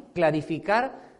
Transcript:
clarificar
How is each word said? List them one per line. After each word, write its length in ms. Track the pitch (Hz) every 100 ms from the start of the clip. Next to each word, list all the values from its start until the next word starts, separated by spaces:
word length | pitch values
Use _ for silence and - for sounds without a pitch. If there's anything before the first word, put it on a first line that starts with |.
| -
clarificar 960 | 175 160 156 151 165 - 220 254 - -